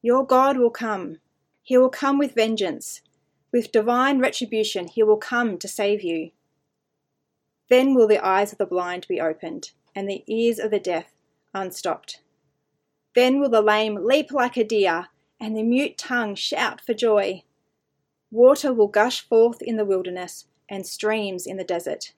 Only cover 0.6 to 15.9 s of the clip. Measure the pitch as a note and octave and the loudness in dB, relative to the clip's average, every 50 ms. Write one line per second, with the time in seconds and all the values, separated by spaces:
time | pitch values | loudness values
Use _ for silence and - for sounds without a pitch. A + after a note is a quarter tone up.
0.6 | B3 A#3 A#3 - A#3 A3+ G#3+ F#3+ F3 - D#3+ - _ _ _ _ _ _ _ _ | 2 0 0 -2 -8 -6 -6 -6 -8 -12 -14 -16 _ _ _ _ _ _ _ _
1.6 | _ - C4 B3 B3+ C4 B3+ - - C#4 C#4+ C#4 D4 C#4 - A#3 A3 A3 A3 G#3 | _ 2 4 4 4 4 2 -2 -2 0 2 2 0 0 0 0 0 0 0 -2
2.6 | G3+ F3 C#3+ - - - - - _ _ _ _ _ _ _ _ _ _ - A#3+ | -2 -4 -4 -8 -12 -16 -16 -16 _ _ _ _ _ _ _ _ _ _ -2 -2
3.6 | A3+ - - A3+ G#3 A#3 A#3+ B3 B3+ C#4 C#4+ C4+ B3 C4 - - B3 G#3 A3+ A3 | -2 2 0 0 2 2 2 2 2 2 2 2 0 0 -2 -4 -8 -4 -2 -2
4.6 | G#3+ G#3+ - G3+ F3 F3+ - - A3 G#3+ G#3+ G#3+ - - B3+ A#3+ A#3+ A3+ G3 E3+ | -2 -2 -4 -6 -8 -8 0 2 4 4 4 2 2 -4 -2 0 0 0 -2 -6
5.6 | - G3 - - G#3 G3+ G#3 G#3 F#3+ E3+ E3 E3 D#3+ D#3+ _ _ _ _ _ _ | -10 -12 -6 -4 -2 0 0 -2 -2 -4 -4 -4 -6 -8 _ _ _ _ _ _
6.6 | _ _ _ _ _ _ _ _ _ _ _ _ _ _ _ _ _ _ _ _ | _ _ _ _ _ _ _ _ _ _ _ _ _ _ _ _ _ _ _ _
7.6 | _ _ B3 B3+ C4 C#4 C4+ B3+ A3+ G#3 G#3+ - - F#3+ F#3+ F#3+ G3+ G3+ - _ | _ _ 4 4 4 4 4 4 6 6 4 2 2 0 2 2 0 -2 -2 _
8.6 | G3+ F#3+ F#3+ F3+ F3+ F3 F3+ F3+ F3+ _ F#3+ F3 D#3+ D#3+ D#3+ - - E3 E3+ F3+ | -4 -2 -2 -4 -4 -4 -8 -10 -6 _ -4 -2 -2 -4 -4 -6 -10 -12 -12 -12
9.6 | - - _ _ _ _ _ G3+ G3 G3 G3 - - - A3 A3+ A#3 A#3 A#3 A3 | -14 -18 _ _ _ _ _ -10 -8 -6 -8 -8 -8 -6 -4 0 0 0 0 0
10.6 | G#3+ A3 G#3 G3+ G3+ F#3 F3 E3 - _ _ _ _ _ _ _ _ _ _ G3 | -4 -2 -2 -2 -2 -2 -4 -4 -6 _ _ _ _ _ _ _ _ _ _ -8
11.6 | G3 F#3 F3 - - F3+ D#3+ - _ - - - _ _ _ _ _ _ _ _ | -8 -8 -10 -8 -6 -6 -6 -6 _ -20 -20 -20 _ _ _ _ _ _ _ _
12.6 | _ _ _ _ _ _ _ _ _ _ _ A#3+ B3 B3+ C4 C#4 C#4+ C4+ A3+ A3 | _ _ _ _ _ _ _ _ _ _ _ 2 4 4 4 2 2 2 2 4
13.6 | G#3 G#3 G#3+ G#3+ A3 A3 G#3 G3+ F3+ A3+ C4 D4+ D4+ - C4+ D4 A#3+ B3 A#3+ B3 | 4 4 2 2 0 -2 -4 -4 0 2 2 2 0 0 -2 -2 -2 -2 -2 -4
14.6 | A3 G#3 A3+ G#3+ G3 F#3 E3 E3 F3+ - _ _ _ _ _ _ A#3 G#3+ A3 A3 | -2 0 0 0 2 2 0 -2 -4 -10 _ _ _ _ _ _ -10 -8 -6 -2
15.6 | A3 A3+ A#3+ B3+ C#4+ - | 0 0 2 0 0 -2